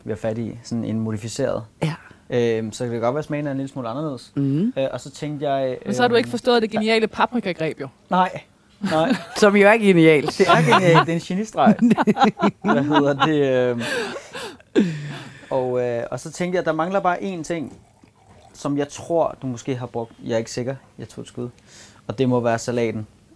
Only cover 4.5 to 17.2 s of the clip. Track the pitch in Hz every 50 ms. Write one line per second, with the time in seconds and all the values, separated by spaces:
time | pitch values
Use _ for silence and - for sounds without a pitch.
4.5 | 139 151 190 233 254 - 135 135 - 123 - 147 - - 156 147 151 139 151 147
5.5 | 139 135 135 131 127 - - 202 202 - 247 247 233 233 254 240 247 233 - 254
6.5 | 240 240 220 220 - 214 214 220 226 226 220 208 - - 254 233 - 240 - 190
7.5 | 170 - 160 156 123 - 135 135 - _ _ _ 190 180 185 180 - - - _
8.5 | _ _ _ _ _ _ 202 190 170 156 160 262 254 - - - - - 214 202
9.5 | 196 208 196 202 214 233 214 202 190 170 160 160 160 151 - - - - - -
10.5 | - - 160 151 - - 185 175 - - - - 165 170 - - 185 185 220 220
11.5 | - 180 147 208 214 - 226 247 220 - 285 - 202 - 277 220 - - - -
12.5 | - _ - 196 - 285 - 143 151 - 143 139 147 135 143 151 156 147 143 135
13.5 | 127 127 127 123 123 120 117 - - - 453 98 - - - - - - 494 415
14.5 | 311 - _ _ _ - 202 175 160 151 147 147 143 131 - - - - - -
15.5 | 139 135 127 127 123 123 123 123 120 117 117 - - 131 - 165 151 - 180 175
16.5 | 180 180 170 170 160 156 160 180 190 196 175 180 175 -